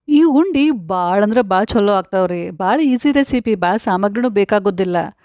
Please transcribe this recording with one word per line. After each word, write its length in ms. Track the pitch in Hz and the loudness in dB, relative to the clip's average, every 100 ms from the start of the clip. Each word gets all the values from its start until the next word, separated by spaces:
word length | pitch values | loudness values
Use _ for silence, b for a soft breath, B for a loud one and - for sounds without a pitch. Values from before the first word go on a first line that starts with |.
| - | 0
ಈ 140 | 294 | 4
ಉಂಡಿ 480 | 330 277 381 277 294 | 4 4 2 2 0
ಭಾಳ 520 | 254 165 185 175 196 | 0 -4 -4 0 0
ಅಂದ್ರ 180 | 208 226 | 2 0
ಭಾಳ 240 | 202 185 | 0 0
ಚಲೋ 280 | 214 233 202 | 0 0 2
ಆಗ್ತಾವ್ರಿ. 580 | 196 175 190 180 175 175 | 0 0 -2 -2 -2 -8
ಭಾಳ 300 | 165 190 269 | -4 -2 2
ಈಸಿ 320 | 294 247 294 | 2 0 0
ರೆಸಿಪಿ, 420 | 277 269 247 226 | 0 0 -2 -2
ಭಾಳ 220 | 202 175 214 | -2 0 0
ಸಾಮಗ್ರಿನೂ 520 | - 185 202 208 247 | -2 -2 -2 -2 -2
ಬೇಕಾಗೋದಿಲ್ಲ. 680 | 202 196 208 190 185 185 175 160 - | 0 0 0 0 -2 -2 -2 -4 -10